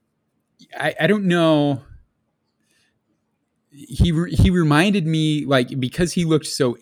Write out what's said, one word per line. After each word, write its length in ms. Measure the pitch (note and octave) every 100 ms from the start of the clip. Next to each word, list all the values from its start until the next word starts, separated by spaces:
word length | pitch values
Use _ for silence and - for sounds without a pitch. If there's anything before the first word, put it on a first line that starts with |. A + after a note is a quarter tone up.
| _ _ _ _ _ _ _ -
I, 180 | D3 -
I 80 | E3
don't 180 | G#3+ F#3+
know. 560 | F3 E3 D3+ D3 C3+ - - _ _ _ _ _ _ _ _ _ _ _ _ _ _ _ _ _ C#3+
He 340 | D3+ - F3
re-, 200 | D#3+ F3
he 160 | - G3
reminded 560 | F3+ D#3 D3 G3+ G3+ D#3+
me, 380 | D#3+ D#3 D3+ C3+
like, 320 | C3 B2+ C3+
because 340 | B2 - F3
he 100 | -
looked 220 | E3 D3+ -
so 320 | - C3 A#2